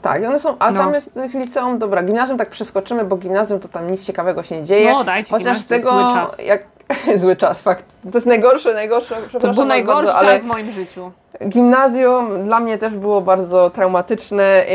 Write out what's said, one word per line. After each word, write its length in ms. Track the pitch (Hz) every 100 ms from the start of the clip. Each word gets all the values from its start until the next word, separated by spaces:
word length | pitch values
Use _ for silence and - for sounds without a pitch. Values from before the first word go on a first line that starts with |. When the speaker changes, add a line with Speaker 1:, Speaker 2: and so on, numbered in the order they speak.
Speaker 1:
Tak, 200 | - 143
i 40 | 220
one 120 | 285
są, 180 | 302 -
a 120 | 220
Speaker 2:
No. 80 | 196
Speaker 1:
tam 160 | 190
jest 200 | 294 -
tych 200 | - 262
liceum, 440 | 269 247 269 247 240
dobra, 240 | 220 190
gimnazjum 360 | 180 226 254 254
tak 120 | 220
przeskoczymy, 540 | - 214 202 196 240
bo 120 | 202 190
gimnazjum 440 | 180 190 208 202
to 80 | -
tam 220 | 175 170
nic 160 | 190 190
ciekawego 360 | 190 175 165
się 140 | 170 160
nie 80 |
dzieje. 280 | 156 202 214
Speaker 2:
No, 120 | 277
dajcie, 260 | 214 190 214
Speaker 1:
Chociaż 120 | 220
Speaker 2:
gimnazjum 200 | 240 240
Speaker 1:
z 20 | -
tego, 220 | 240 247
Speaker 2:
zły 120 | 254 247
czas. 220 | 247 170 -
Speaker 1:
jak, 180 | - 202 - _ _
<laughs> 340 | 285 285 202
zły 140 | 185 185
czas, 240 | 180 -
fakt. 240 | - 180 - _ 185
To 40 | 240
jest 80 | 240
najgorsze, 480 | 233 233 262 -
najgorsze, 400 | 214 214 233 240
Speaker 2:
To 60 | 226 226
Speaker 1:
przepraszam 220 | 247 247
Speaker 2:
był 120 | 202
Speaker 1:
was 40 | 269
Speaker 2:
najgorszy 280 | 254 220 285 311
Speaker 1:
bardzo, 80 | -
ale 160 | 202
Speaker 2:
czas 80 | 196
w 40 | 233
moim 240 | 226 214
życiu. 400 | 202 180 - 180 - _ - -
Speaker 1:
Gimnazjum 960 | 226 240 254 269 247 254 247 233 196
dla 160 | 202 226
mnie 180 | 233 220
też 160 | 220
było 260 | 214 202 208
bardzo 500 | 185 190 180 180 180
traumatyczne, 960 | 202 190 185 180 208 - 202 196 190 -